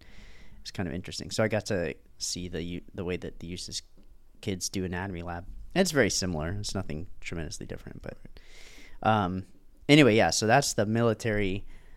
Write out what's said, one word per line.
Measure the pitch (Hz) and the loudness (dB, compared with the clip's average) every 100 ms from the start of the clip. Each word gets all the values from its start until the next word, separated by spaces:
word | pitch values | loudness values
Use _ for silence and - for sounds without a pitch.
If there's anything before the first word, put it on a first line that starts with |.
| - - - - - - | -16 -18 -16 -16 -16 -14
it's | - | -10
kind | - 90 | -6 -4
of | 82 | -4
interesting. | - - 101 | -6 -8 -4
So | - | 0
I | 110 | 2
got | 107 - | 0 0
to | 98 80 - - - | 0 -2 -4 -14 -10
see | - 92 90 | -8 -6 -6
the | 87 | -6
u-, | 87 87 - | -4 -6 -8
the | - | -8
way | 90 90 | -4 -4
that | 80 - | -6 -10
the | 85 | -8
usis | 90 - - - - - - - - | -8 -8 -10 -12 -18 -20 -20 -20 -8
kids | - 92 - | -6 -4 -4
do | 98 92 | -4 -2
anatomy | 87 98 85 | -4 -4 -6
lab. | 87 87 - - - 175 | -6 -8 -8 -12 -2 2
And | |
it's | 190 | 4
very | 147 101 | 4 4
similar. | - 92 80 80 104 | 2 0 0 -2 -4
It's | 104 | -4
nothing | 101 90 76 85 - | -4 -4 -6 -6 -8
tremendously | - 85 82 - - | -6 -6 -6 -8 -8
different, | - - - | -10 -10 -12
but, | - - - - - - - - - - | -12 -12 -14 -16 -16 -16 -16 -16 -14 0
um, | - 107 92 92 - - - - - | 4 4 2 -2 -8 -16 -20 -6 6
anyway, | 151 127 110 | 10 10 8
yeah. | 87 | 6
So | - 110 | 4 4
that's | 127 - | 4 4
the | - 104 | 0 2
military | 113 117 110 117 104 101 101 - - - | 4 4 2 0 0 0 -2 -6 -12 -16